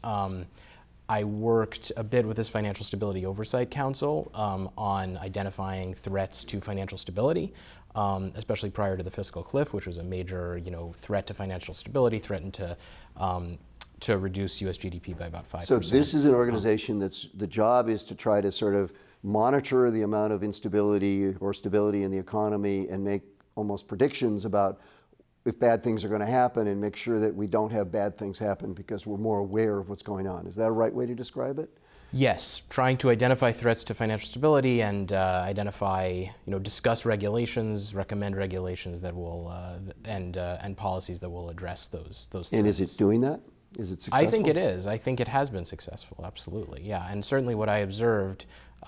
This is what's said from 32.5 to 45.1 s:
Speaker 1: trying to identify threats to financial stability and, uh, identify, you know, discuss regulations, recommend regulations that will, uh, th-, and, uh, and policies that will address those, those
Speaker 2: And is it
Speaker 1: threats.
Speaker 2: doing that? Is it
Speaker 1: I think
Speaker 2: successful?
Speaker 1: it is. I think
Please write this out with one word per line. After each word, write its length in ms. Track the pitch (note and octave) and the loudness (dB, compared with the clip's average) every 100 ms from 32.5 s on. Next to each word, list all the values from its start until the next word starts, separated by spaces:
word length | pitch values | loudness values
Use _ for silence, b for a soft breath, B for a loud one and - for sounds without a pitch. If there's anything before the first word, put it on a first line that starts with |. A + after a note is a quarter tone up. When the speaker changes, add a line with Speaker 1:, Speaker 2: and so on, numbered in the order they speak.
| - - | 2 -2
Speaker 1:
trying 280 | - B2+ C3 | 2 4 4
to 120 | C3 | 6
identify 420 | A2+ B2 B2+ B2+ | 6 6 6 4
threats 320 | C#3 A#2+ A2 | 4 2 2
to 100 | - | 0
financial 320 | G#2+ A2 G#2+ - | -2 0 0 -4
stability 560 | B2 D3+ C#3+ C3 A#2+ | 2 6 6 6 4
and, 300 | G#2 G2+ F#2+ | 2 0 0
uh, 300 | G2 F#2+ F#2 F#2 | 2 2 2 0
identify, 640 | G2+ G2+ - G2+ F#2+ F#2 | -2 -4 -2 0 0 0
you 220 | F2+ F#2 - - | -2 -6 -10 -6
know, 120 | G2 | -4
discuss 480 | F#2+ - B2 - A#2+ | -2 0 2 2 2
regulations, 880 | G#2+ G#2 A#2 A#2 B2 A2 G#2 G2+ | 0 2 0 0 -2 -2 -2 -4
recommend 420 | G2+ F#2+ G#2 G2+ G2 | -6 -4 -4 -2 -2
regulations 640 | G2 F#2 F#2 F2+ F2+ E2+ | -2 -2 -4 -6 -8 -8
that 140 | F2 | -8
will, 340 | F2 E2+ E2+ E2+ | -6 -8 -8 -8
uh, 300 | F2 F2+ F2+ | -10 -10 -10
th-, 160 | F#2+ - | -12 -12
and, 320 | A2+ G2 F2+ F2+ | -8 -6 -6 -4
uh, 220 | F2 F2 | -4 -6
and 160 | G2 F#2 | -8 -4
policies 440 | G2+ F#2 - F2 | -2 -2 -4 -6
that 100 | F2+ | -8
will 200 | F2 E2+ | -8 -10
address 360 | E2+ F2+ E2+ - | -10 -8 -6 -6
those, 420 | E2 D#2 - - | -8 -10 -10 -8
those 200 | F#2+ F2 | -8 -2
Speaker 2:
And 140 | A2+ G#2 | 2 4
is 140 | F#2 | 2
it 40 | |
Speaker 1:
threats. 120 | F#2 - | 0 4
Speaker 2:
doing 240 | G2+ A2 | 4 6
that? 200 | C3 D#3 - - _ - | 4 0 -8 -20 _ -10
Is 140 | F#2 | -8
it 160 | F2+ - | -8 0
Speaker 1:
I 160 | C3 E3+ | 4 4
think 200 | A3+ E3+ | 4 4
Speaker 2:
successful? 40 | |
Speaker 1:
it 60 | D#3 | 2
is. 300 | E3+ F#2 F#2+ | 2 -2 -4
I 100 | A2 | -4
think 220 | - | -2